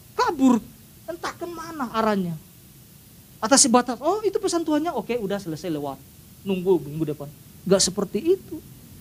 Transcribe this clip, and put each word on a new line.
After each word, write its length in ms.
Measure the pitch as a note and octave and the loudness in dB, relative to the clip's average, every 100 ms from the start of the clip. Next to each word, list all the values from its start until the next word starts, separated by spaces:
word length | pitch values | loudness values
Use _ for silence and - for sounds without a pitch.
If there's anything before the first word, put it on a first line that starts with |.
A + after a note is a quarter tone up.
| - | -10
kabur, 480 | - A#4+ D4 C4 A3+ - - - - - | -2 0 4 4 4 0 -16 -20 -18 -14
entah 240 | F4 C#4+ | -10 -10
kemana 560 | - E4+ E4 D#4+ D#4+ A#3 | -10 -10 -10 -10 -8 -4
arahnya. 480 | A3+ A3 G3+ F3 D#3 - - - - - - - - - - | 0 2 2 -2 -6 -12 -20 -20 -20 -20 -20 -20 -20 -20 -8
Atas 240 | A3 C4+ B3+ | 2 4 6
sebatas, 320 | B3 B3 A#3 | 4 2 -2
"Oh, 240 | D4 G#4+ | 0 0
itu 160 | G#4 A4 | 0 -2
pesan 240 | F#4+ E4+ | -2 -2
Tuhannya, 320 | D#4 D4 E4+ | 0 0 0
oke, 240 | C4 - A#3+ | -4 -4 -4
udah 240 | F#3+ G3+ | -2 -4
selesai, 320 | F#3 D3+ F#3 | -4 -6 -6
lewat. 240 | D3 C#3+ C3+ - - - - G3 | -4 -6 -8 -14 -20 -20 -10 -4
Nunggu 320 | F#3 F3+ E3+ C#3+ | 0 4 2 2
minggu 240 | D#3 D#3 | -4 -4
depan." 180 | C#3+ D3 - - - - | -4 -10 -16 -20 -10 2
Nggak 160 | F#3+ | 4
seperti 560 | F#3+ G3 F#3+ G#3 E4 F#4+ | 4 0 -2 -2 2 0
itu. 240 | - D#4+ - - - - | 0 -12 -14 -20 -20 -20